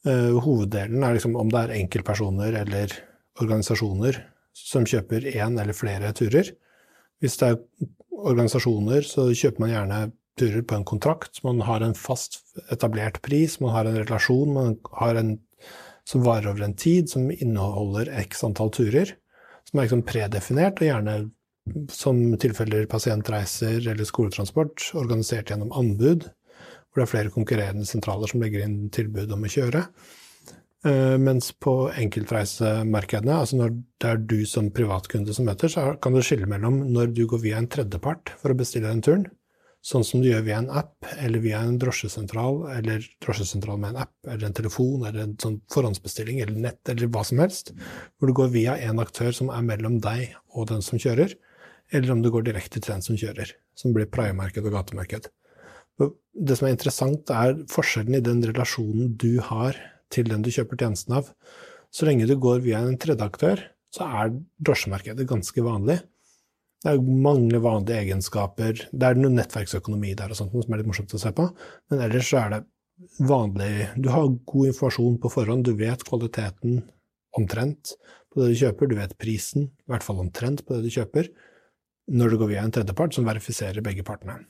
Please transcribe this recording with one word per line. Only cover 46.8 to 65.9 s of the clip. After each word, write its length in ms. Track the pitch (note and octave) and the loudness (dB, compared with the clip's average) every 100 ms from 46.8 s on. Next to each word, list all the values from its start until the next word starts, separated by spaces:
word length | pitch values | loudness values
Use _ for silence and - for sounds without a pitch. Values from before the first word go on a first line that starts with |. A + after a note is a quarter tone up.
| - | -6
eller 240 | A#2+ A#2+ | -2 0
hva 140 | A#2 A2 | 0 0
som 180 | B2 | 2
helst, 300 | F3+ F#3+ - - - - - _ | 2 0 -14 -16 -16 -16 -18 _
hvor 140 | C3+ | 2
du 20 | |
går 160 | B2+ C3 A#2+ | 4 4 4
via 220 | A2+ C3+ A#2 | 2 0 -2
en 160 | A2 | -2
aktør 320 | A2+ - A#2+ A#2+ | -2 -2 -2 0
som 160 | C3 | -4
er 100 | A#2+ A#2 | -2 -2
mellom 320 | G#2+ A2 A#2+ | -2 0 0
deg 340 | G#2+ A2+ B2 - _ - | 0 -4 -6 -12 _ -8
og 140 | A2+ | -4
den 100 | A2 | -4
som 180 | G2 A#2 | -2 -2
kjører, 360 | C3+ A#2 F#3 - _ _ - - _ | 0 4 2 0 _ _ -20 -20 _
eller 180 | D3+ B2+ | 0 2
om 100 | B2 | 4
du 60 | A#2 | 4
går 100 | A2+ A2+ | 4 2
direkte 320 | G#2 - - | -4 -6 -8
til 100 | - | -6
den 140 | F#2 - | -6 -2
som 100 | A2 | -2
kjører, 380 | G#2 - G2+ - _ - | -2 -6 -10 -10 _ -4
som 140 | B2+ A2+ | 2 2
blir 140 | G#2+ | 2
praiemarked 540 | - A2 F#2+ F#2+ G2+ G#2 | 0 0 0 -4 -4 -2
og 100 | G2+ | -2
gatemarked. 540 | F#2+ G2 F#2 G#2+ - _ _ _ - - _ _ | -4 -6 -8 -8 -12 _ _ _ -20 -20 _ _
Og 140 | C#3 - _ - | -2 -2 _ -6
det 220 | D3+ B2+ | 0 2
som 100 | C3+ | 2
er 80 | B2 | 0
interessant, 560 | - - C3+ D3 - | -2 -2 0 -2 -2
er 240 | A#2+ B2 C#3+ D3 | 2 2 0 -2
forskjellen 460 | - - - A2 C3+ | -2 0 -2 0 2
i 80 | A#2+ | 2
den 180 | A#2+ | 2
relasjonen 720 | A#2 A2+ A#2+ - A2 A2 B2 A2 | 2 0 -2 -2 -2 0 0 0
du 240 | A#2+ A#2+ | 2 2
har 400 | G#2+ A2 B2 - - _ _ | 0 -2 -2 -4 -12 _ _
til 160 | - A#2 | -2 0
den 160 | A2 | 0
du 80 | A2+ | -2
kjøper 240 | A#2+ A#2 A#2+ | -2 -4 -2
tjenesten 320 | A#2 G2+ - B2 | -2 -2 -2 -2
av. 160 | - _ _ - - - _ | -2 _ _ -20 -20 -20 _
Så 140 | - D#3 | 0 4
lenge 180 | C3+ A2+ | 4 4
du 80 | C3+ | 4
går 240 | B2+ B2 B2 | 4 4 2
via 160 | A2 | 0
en 160 | B2 B2+ | 0 -2
tredje 240 | D#3+ B2+ | 0 0
aktør, 400 | G#2 - D3+ G3 - _ _ | 0 0 2 2 -4 _ _
så 120 | - | -10
er 320 | F3+ A2+ A2+ A#2+ E3+ _ | -6 -2 -2 -2 -10 _
drosjemarkedet 720 | D3+ C3+ - G2 A2 A2+ C3 | 0 2 0 -6 -6 -6 -2
ganske 320 | A2+ F2+ - | -2 -2 -2
vanlig. 380 | A#2+ G#2+ G2+ | 0 0 0